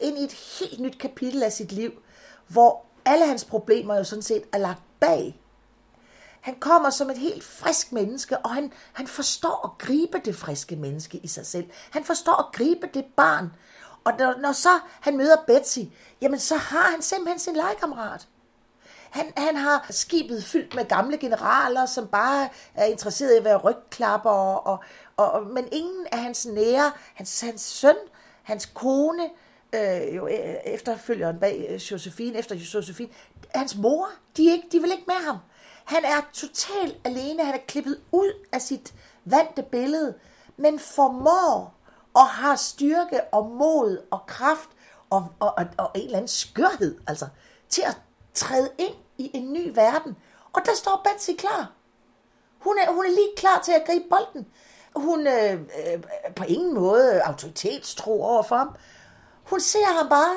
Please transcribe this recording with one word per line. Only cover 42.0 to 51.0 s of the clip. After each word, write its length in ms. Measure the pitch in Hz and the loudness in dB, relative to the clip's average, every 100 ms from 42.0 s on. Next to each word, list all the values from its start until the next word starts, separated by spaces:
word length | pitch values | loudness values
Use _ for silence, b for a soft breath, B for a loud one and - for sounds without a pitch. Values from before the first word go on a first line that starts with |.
| b | b
og 120 | 247 262 | 6 6
har 300 | - 277 277 | 4 0 0
styrke 640 | - - 285 330 349 247 - | -2 -2 0 2 0 -2 0
og 140 | 214 214 | -2 -2
mod 560 | 240 302 320 220 180 - | 0 2 4 2 -2 -6
og 100 | 190 - | -10 -8
kraft 420 | - 262 311 - b b b b | -2 0 0 -4 b b b b
og, 160 | 196 170 - | -2 -2 -2
og, 140 | 208 - | -2 0
og, 100 | 175 - | -4 -4
og 120 | 185 | -4
en 60 | 190 | -6
eller 160 | 254 196 | -4 -4
anden 120 | 240 | -4
skørhed, 680 | - - - 359 370 170 - - | -6 -6 0 0 2 -2 -4 -8
altså, 200 | 151 139 b b b _ | -8 -10 b b b _
til 140 | - | -2
at 180 | - - _ _ _ | -2 -4 _ _ _
træde 340 | - - 262 269 - | -6 0 0 0 -2
ind 160 | 381 - _ - | -6 -6 _ -12
i 120 | 269 | -8
en 180 | 262 254 | -8 -6
ny 180 | 311 349 | -6 -2
verden. 420 | 226 220 294 320 190 b b b | 4 4 4 -4 -12 b b b
Og 80 | 370 370 | -2 0
der 80 | |
står 260 | 427 - 392 | -2 0 0